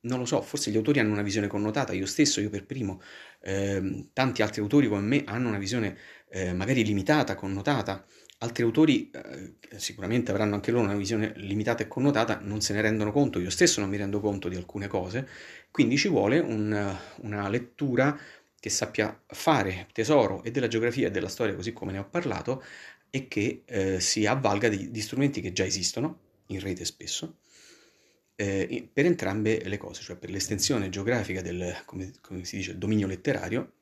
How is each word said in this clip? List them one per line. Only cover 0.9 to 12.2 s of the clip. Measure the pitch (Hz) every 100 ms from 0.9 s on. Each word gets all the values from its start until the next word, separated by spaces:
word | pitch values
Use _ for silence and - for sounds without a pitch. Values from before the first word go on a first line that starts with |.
| 143
hanno | 107
una | 104
visione | 101 104 101
connotata, | 101 104 110 123
io | 95 95
stesso, | - 143 -
io | 104
per | 101 -
primo, | 131 104 92 - - - -
ehm, | 95 98 98 98 95 95 -
tanti | - 131 -
altri | 107 -
autori | 101 147 120
come | 101
me | 101 143 147
hanno | 110 120
una | 104
visione, | 98 123 104 - - - _
eh, | 95 92
magari | 90 98 127
limitata, | 107 101 92 151 104 95
connotata. | 98 98 101 135 98 95 - - - _
Altri | 117 117
autori, | 117 131 156 123 -
eh, | - - 67 98 - - 101
sicuramente | - - 95 123 117
avranno | 101 107 101
anche | 101
loro | 120
una | 104 101
visione | 101 113 107 -
limitata | 98 101 107 113
e | 110
connotata, | - 135 110